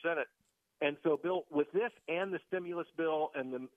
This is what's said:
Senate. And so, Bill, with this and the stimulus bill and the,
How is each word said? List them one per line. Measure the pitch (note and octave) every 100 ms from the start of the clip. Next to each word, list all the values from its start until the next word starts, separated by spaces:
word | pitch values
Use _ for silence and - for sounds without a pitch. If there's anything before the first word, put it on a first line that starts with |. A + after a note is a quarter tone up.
Senate. | E3 D#3+ B2+ _ _ _ _ -
And | D3 C#3+
so, | E3 D3
Bill, | E3+ F#3 -
with | D3 D3
this | F#3 A#3 - -
and | E3 G3
the | F3+ -
stimulus | F#3 F3 F3 D#3+ -
bill | D#3+ D#3 D3
and | D3 C3
the, | B2+ B2+